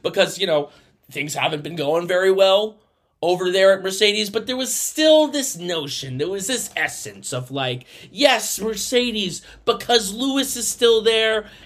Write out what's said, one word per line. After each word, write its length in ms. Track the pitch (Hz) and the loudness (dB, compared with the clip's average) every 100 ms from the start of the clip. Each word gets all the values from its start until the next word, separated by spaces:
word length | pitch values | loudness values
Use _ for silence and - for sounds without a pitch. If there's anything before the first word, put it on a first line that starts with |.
because, 360 | 180 202 170 170 | -4 0 0 0
you 80 | 190 | -2
know, 220 | 151 143 - _ _ _ | 0 -2 -10 _ _ _
things 220 | 143 147 | -10 -8
haven't 300 | 143 131 151 | -4 -4 -4
been 120 | 147 170 | -6 -6
going 320 | 139 165 175 | -2 0 0
very 240 | 180 190 | 2 4
well 460 | 190 190 196 214 214 _ _ _ _ | 6 6 4 2 -6 _ _ _ _
over 300 | 170 180 180 | -2 0 0
there 220 | 185 190 | 4 6
at 100 | 190 | 6
Mercedes, 460 | 190 190 208 208 208 | 0 2 2 2 -2
but 180 | 220 - | -4 -4
there 80 | 254 | -4
was 180 | 247 | -4
still 540 | - - - 311 311 302 | -4 -4 2 6 6 6
this 300 | 285 269 165 | 0 -6 -6
notion, 600 | 175 165 143 131 135 127 | -6 -4 -6 -8 -8 -6
there 100 | 160 | -4
was 180 | 196 190 | -4 -4
this 220 | 247 - - | -4 -6 -6
essence 560 | 156 - - - - | -6 -6 -14 -14 -8
of, 180 | 127 127 | -8 -6
like, 340 | 135 127 123 - - - | -6 -4 -6 -10 -20 -16
yes, 500 | - 285 233 - - | 0 2 2 -2 -6
Mercedes, 800 | 214 208 - 247 247 214 185 143 - - - | -6 -6 -2 0 0 -2 -6 -8 -14 -6 -4
because 480 | - - 240 190 | -4 0 0 0
Lewis 420 | 214 269 269 269 240 | -4 -2 -2 -2 -4
is 140 | 220 | -6
still 320 | - 233 226 | 0 2 4
there, 480 | 214 226 220 220 214 - | 2 2 0 -2 -4 -14